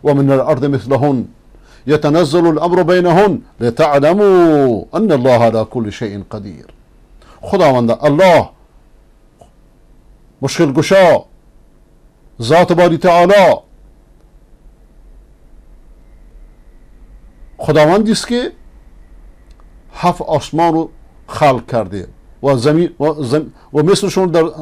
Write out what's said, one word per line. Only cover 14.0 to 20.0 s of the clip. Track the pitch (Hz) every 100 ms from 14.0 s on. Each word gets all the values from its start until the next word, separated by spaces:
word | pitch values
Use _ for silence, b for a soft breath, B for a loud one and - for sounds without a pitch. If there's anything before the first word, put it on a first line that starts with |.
| _ _ _ _ _ _ - _ _ - - - _ _ - - _ - - - - - - - - _ - - - - - - - - - -
خداوندی | - 156 151 196 220
است | 220 -
که | 240 294 - - - - - - - - _ _ - - - -
هفت | -